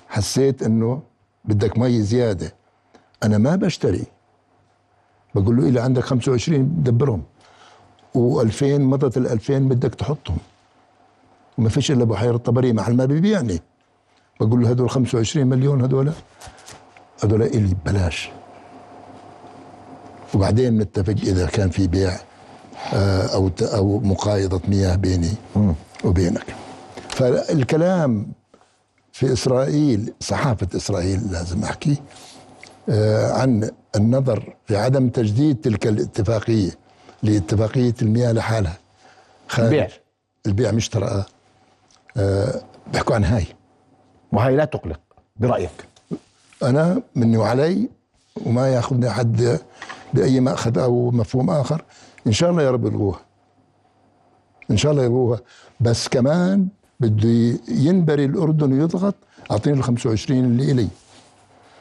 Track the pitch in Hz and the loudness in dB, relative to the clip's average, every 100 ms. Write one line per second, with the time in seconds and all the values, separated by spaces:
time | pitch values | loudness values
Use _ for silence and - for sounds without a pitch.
0 | - - 98 - 135 131 113 113 113 131 | -8 -6 -2 0 0 0 0 0 0 -4
1 | - _ _ _ - 101 107 113 127 120 | -8 _ _ _ -2 0 0 0 2 2
2 | 101 123 117 90 80 - _ _ _ - | 2 0 0 -2 -8 -14 _ _ _ -20
3 | _ _ 107 104 120 190 202 - 127 92 | _ _ 0 2 2 2 0 0 0 -2
4 | - _ _ _ _ _ _ _ _ _ | -4 _ _ _ _ _ _ _ _ _
5 | _ _ _ 104 98 117 160 123 123 131 | _ _ _ -2 2 2 2 2 0 0
6 | - 127 139 127 165 147 135 165 127 117 | 0 -2 0 0 0 0 0 0 0 2
7 | 131 98 - _ - - - - _ _ | 0 -2 -6 _ -20 -20 -20 -20 _ _
8 | _ 131 123 143 110 - 139 143 131 135 | _ 0 2 2 0 0 0 2 2 2
9 | 139 120 127 113 - 135 131 123 131 - | 0 0 -2 -2 -2 0 2 0 -2 -2
10 | 98 151 - 80 - _ _ _ _ _ | -6 -6 -6 -8 -8 _ _ _ _ _
11 | _ _ _ _ _ - 110 147 131 147 | _ _ _ _ _ -2 0 0 0 2
12 | 117 98 120 117 - 120 127 110 101 131 | 2 0 0 0 0 2 2 0 0 0
13 | 131 151 196 208 120 85 - _ _ _ | 2 2 0 0 -2 -6 -8 _ _ _
14 | _ _ _ - 110 123 120 123 120 139 | _ _ _ -4 0 2 2 2 0 0
15 | 120 120 110 160 127 131 139 139 127 135 | 0 0 0 0 2 2 2 2 0 0
16 | 139 160 - - - - - - - - | 0 -4 -12 -20 -20 -20 -20 -20 -20 -20
17 | - - 107 107 113 117 98 92 - 98 | -20 -4 0 2 2 0 0 0 -2 -2
18 | 87 - - - - - - - - - | -2 -4 -10 -16 -20 -20 -20 -20 -20 -20
19 | - - - - - - - - - - | -20 -20 -20 -20 -20 -20 -20 -20 -20 -20
20 | - - - 104 95 110 127 110 104 - | -20 -20 -4 0 2 2 2 2 0 -2
21 | 98 98 - 92 87 - 95 85 92 95 | -2 -2 0 0 0 0 0 0 0 0
22 | 95 92 - - - - - - - 107 | 0 -4 -12 -20 -20 -20 -20 -16 -6 0
23 | 98 95 - 98 95 - 110 113 95 101 | 0 0 0 0 -2 -2 -2 0 0 0
24 | 98 92 110 104 98 92 98 101 95 92 | 0 0 0 0 0 -2 0 0 2 0
25 | 92 92 85 104 - 104 104 78 - - | 0 0 -2 -4 -4 0 0 0 -8 -6
26 | - 90 87 - - - - - - - | 0 0 0 -2 -8 -16 -18 -20 -20 -20
27 | - - - - - 170 123 156 175 185 | -8 0 2 2 0 0 2 2 2 2
28 | 147 107 104 - _ - _ _ _ _ | 0 0 -4 -12 _ -20 _ _ _ _
29 | _ - 135 123 131 127 139 151 151 107 | _ -4 -2 0 0 0 0 2 2 0
30 | 117 - - 98 139 107 90 - - 95 | -4 -8 -6 -2 -2 -2 -4 -4 -4 -2
31 | 90 98 107 85 87 87 - - 147 143 | -2 -2 -4 -6 -6 -6 -6 -4 -2 -2
32 | - - - - - - - - - 107 | -4 -20 -20 -20 -20 -20 -20 -12 -2 0
33 | 107 107 110 - 131 110 110 - _ 107 | 2 2 0 0 0 0 -2 -8 _ 0
34 | 110 131 127 107 - - - 101 127 135 | 2 2 0 -2 -6 -12 -4 -2 0 2
35 | 127 127 110 104 151 131 131 104 120 104 | 0 0 0 2 2 2 0 0 0 -2
36 | - - 98 110 - 113 90 - _ _ | -2 -2 0 0 0 0 0 -4 _ _
37 | - - 110 104 - 107 110 131 123 113 | -20 -4 0 0 0 0 0 0 0 0
38 | 107 113 123 113 - 110 90 85 _ _ | 0 2 2 0 0 -2 -2 -6 _ _
39 | - _ _ _ - - 117 147 - - | -20 _ _ _ -6 0 2 2 0 -8
40 | _ _ _ _ 110 101 113 113 - - | _ _ _ _ -2 0 0 0 -2 -4
41 | 98 101 98 _ _ _ _ _ _ _ | -2 -4 -6 _ _ _ _ _ _ _
42 | _ - 98 98 95 - - - - - | _ -4 0 0 -2 -4 -10 -20 -8 -6
43 | - 120 90 117 82 - _ _ _ _ | -2 0 2 0 -2 -10 _ _ _ _
44 | _ _ _ 104 131 135 151 - - 78 | _ _ _ -2 2 2 0 -4 -10 -12
45 | _ _ _ - 120 120 90 - - _ | _ _ _ -4 -2 -2 -4 -10 -20 _
46 | - - _ _ _ - 131 139 165 185 | -14 -14 _ _ _ -6 0 2 2 0
47 | - - 113 113 104 127 156 196 240 - | -4 0 2 2 2 2 0 0 -4 -8
48 | _ _ _ - - 117 135 127 - 127 | _ _ _ -10 -2 0 2 0 0 0
49 | 120 107 117 113 127 175 - - - - | 0 0 0 2 0 0 -6 -20 -18 -18
50 | - 131 131 131 127 - 117 143 127 120 | -4 0 2 2 2 0 -2 0 0 0
51 | 120 120 - 127 165 160 127 156 - - | 0 0 0 -2 0 0 -2 -4 -8 -20
52 | - - - 104 170 175 139 127 110 104 | -20 -6 -2 2 2 2 2 0 -2 -2
53 | 101 87 - _ _ _ _ _ _ _ | -2 -4 -12 _ _ _ _ _ _ _
54 | _ _ _ _ _ _ - 110 147 147 | _ _ _ _ _ _ -2 0 2 2
55 | 123 123 120 117 - - - - 117 117 | 2 2 0 -2 -6 -20 -14 -2 0 0
56 | - 135 127 170 180 202 185 - _ - | 0 2 2 2 2 2 0 -4 _ -4
57 | 117 107 113 117 117 - - 117 139 190 | 0 2 2 4 2 0 -4 0 2 2
58 | 156 147 139 165 156 156 143 131 165 180 | 2 2 0 0 0 2 2 2 0 -2
59 | 196 - _ - - 107 143 139 123 120 | -4 -4 _ -16 -6 -2 0 0 0 -2
60 | 123 110 - 131 127 120 147 131 95 - | 0 -2 0 0 2 2 2 0 -2 -6
61 | _ - - _ _ _ - - | _ -20 -20 _ _ _ -20 -18